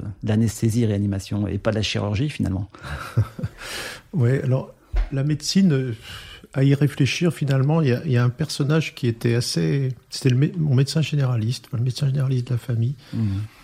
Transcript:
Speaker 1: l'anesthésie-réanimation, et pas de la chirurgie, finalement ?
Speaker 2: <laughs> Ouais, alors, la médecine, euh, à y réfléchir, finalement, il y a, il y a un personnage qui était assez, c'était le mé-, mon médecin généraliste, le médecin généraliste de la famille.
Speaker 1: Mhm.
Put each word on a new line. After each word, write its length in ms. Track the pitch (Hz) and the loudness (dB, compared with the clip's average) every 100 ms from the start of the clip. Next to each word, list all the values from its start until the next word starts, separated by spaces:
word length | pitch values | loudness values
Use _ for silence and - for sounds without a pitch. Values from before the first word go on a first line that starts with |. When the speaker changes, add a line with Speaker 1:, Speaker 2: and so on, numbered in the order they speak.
| 101 101 | -8 -6
Speaker 1:
l'anesthésie-réanimation, 1200 | 110 107 113 - 113 110 110 101 101 95 - 104 101 | 0 2 2 0 0 2 0 0 0 -2 -4 -4 -2
et 100 | 101 | -2
pas 140 | - | -2
de 40 | 110 | -2
la 60 | |
chirurgie, 480 | 107 107 101 104 151 | -2 -2 -2 -2 -2
finalement ? 400 | - 95 95 104 - - 73 - - | -2 -2 -2 -6 -12 -12 -10 -4 -2
Speaker 2:
<laughs> 960 | - - - - - - - - - | -2 -4 -10 -10 -14 -12 -12 -14 -6
Ouais, 280 | 180 117 131 | 0 2 2
alors, 300 | 135 131 - - _ - - | 0 0 -2 -14 _ -2 -2
la 120 | 139 | -2
médecine, 500 | 147 151 - 190 190 | -2 -2 0 4 4
euh, 220 | 135 131 110 - - - - - | 4 0 -6 -12 -16 -18 -20 -8
à 100 | - | 2
y 100 | 135 139 | 4 4
réfléchir, 580 | 143 - 135 - 175 | 2 2 0 2 0
finalement, 480 | - 143 135 135 165 | 0 0 2 2 2
il 80 | 143 | 2
y 40 | |
a, 80 | 120 165 | 2 2
il 60 | |
y 60 | 120 | 2
a 60 | |
un 60 | 123 | 2
personnage 640 | - 147 - 139 160 151 | 0 -4 -2 0 2 0
qui 140 | - 120 | -2 -2
était 260 | 113 - | 0 0
assez, 560 | 117 - 170 160 143 135 127 _ | 0 0 0 0 0 -2 -4 _
c'était 180 | - 135 | -2 2
le 60 | 123 | 4
mé-, 160 | 151 180 | 2 0
mon 200 | 156 127 | 2 4
médecin 260 | 139 165 | 4 2
généraliste, 640 | 147 147 131 120 107 123 - | 0 0 0 0 -2 -4 -6
le 60 | 117 | -2
médecin 260 | 127 - 143 | -2 0 -2
généraliste 400 | 139 135 127 123 | 0 0 0 0
de 60 | |
la 40 | 120 | -4
famille. 360 | - 117 117 147 - | -2 0 0 -2 -8
Speaker 1:
Mhm. 280 | 113 107 95 107 - | -2 -2 -2 -6 -12